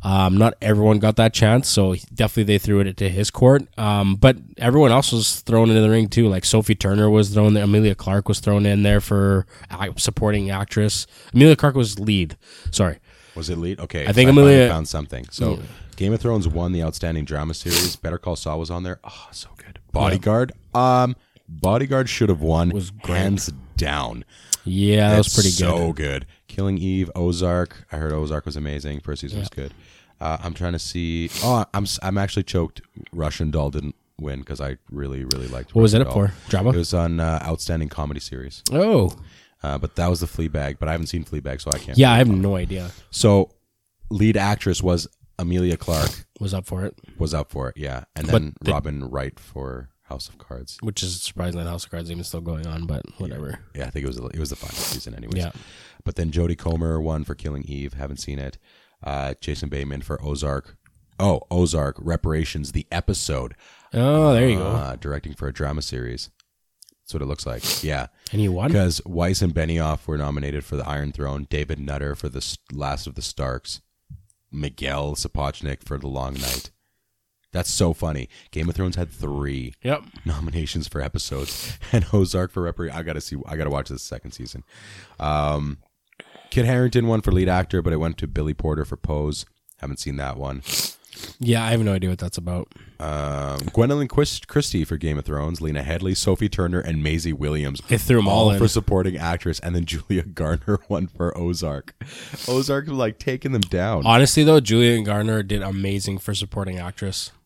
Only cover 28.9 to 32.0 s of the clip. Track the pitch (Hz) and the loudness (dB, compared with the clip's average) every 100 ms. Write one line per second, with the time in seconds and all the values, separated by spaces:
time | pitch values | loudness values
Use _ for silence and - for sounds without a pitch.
28.9 | 73 76 69 71 104 98 - 69 - - | -10 -8 -10 -8 -8 -8 -8 -12 -14 -20
29.9 | _ _ _ 80 80 87 82 90 85 - | _ _ _ -6 -6 -8 -6 -4 -4 -6
30.9 | 90 85 82 85 - 113 123 104 101 101 | -6 -4 -4 -4 -4 0 0 0 -4 -4
31.9 | - | -4